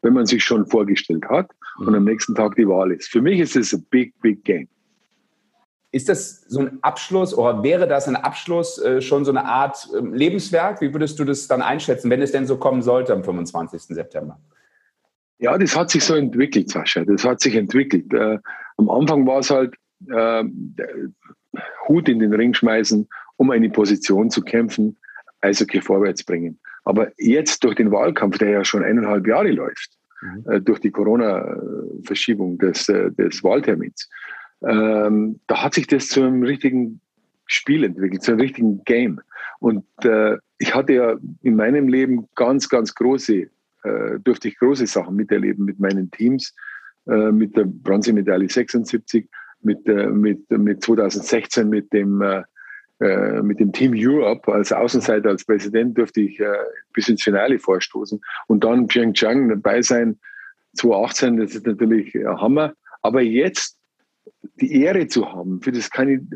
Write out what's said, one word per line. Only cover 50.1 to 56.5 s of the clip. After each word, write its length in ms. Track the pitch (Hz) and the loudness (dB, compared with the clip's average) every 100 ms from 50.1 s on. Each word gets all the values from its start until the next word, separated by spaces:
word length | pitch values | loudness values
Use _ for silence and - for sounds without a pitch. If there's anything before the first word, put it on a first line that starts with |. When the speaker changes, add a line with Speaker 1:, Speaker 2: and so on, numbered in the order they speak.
| 104 104 101 - | 2 2 0 -2
Speaker 1:
mit 320 | 110 104 98 | 0 0 0
zweitausendsechzehn 840 | - 113 101 101 - 117 - - 107 | 0 2 2 -2 -2 -2 -2 -2 0
mit 240 | 107 101 | 0 0
dem, 280 | 107 101 101 | 0 2 0
äh, 200 | 101 95 - _ - - _ - | 0 -2 -6 _ -20 -20 _ -4
äh, 420 | 101 95 104 110 | 0 0 0 0
mit 180 | 104 104 | -2 2
dem 120 | 101 | 0
Team 200 | 95 131 | 2 0
Europe 580 | 113 120 147 110 117 - | 2 2 2 2 0 0
als 200 | 104 101 | 0 0
Außenseiter, 560 | - 117 123 113 107 104 | 0 0 0 0 0 2
als 160 | 95 | 0
Präsident 520 | - 104 98 113 123 117 | 0 -2 0 0 0 0
durfte 240 | 110 - | 0 0
ich, 200 | 101 - | -2 0
äh, 120 | 104 | -4